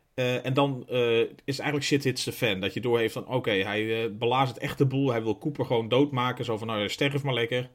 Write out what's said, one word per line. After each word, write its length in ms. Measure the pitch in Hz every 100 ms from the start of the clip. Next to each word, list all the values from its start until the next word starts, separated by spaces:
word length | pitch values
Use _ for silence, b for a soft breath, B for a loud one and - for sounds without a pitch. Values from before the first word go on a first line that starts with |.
| b
Eh, 300 | - 123 123 131
en 80 |
dan, 300 | 131 143 127 -
eh, 300 | 123 120 117
is 380 | 113 - - 131
eigenlijk 260 | 143 147
shit 200 | - 143
hits 200 | 135 127
the 80 | -
fan. 280 | - 117 95
Dat 140 | 98
je 60 | 113
doorheeft 320 | 120 117 113
van, 140 | 120 113
oké, 240 | 127 123
hij, 540 | 101 98 104 110 113
eh, 60 | 113
belazert 460 | 104 120 127 135 113
echt 200 | 143 -
de 80 | 139
boel. 240 | 135 135
Hij 120 | 117
wil 160 | 113 104
Cooper 260 | 160 -
gewoon 240 | 127 120 113
doodmaken. 560 | 123 147 131 123 123
Zo 120 | 120 107
van, 80 | 113
"Nou, 220 | 107 101
sterf 340 | - 139 139
maar 120 | 139
lekker. 360 | 120 117 123 127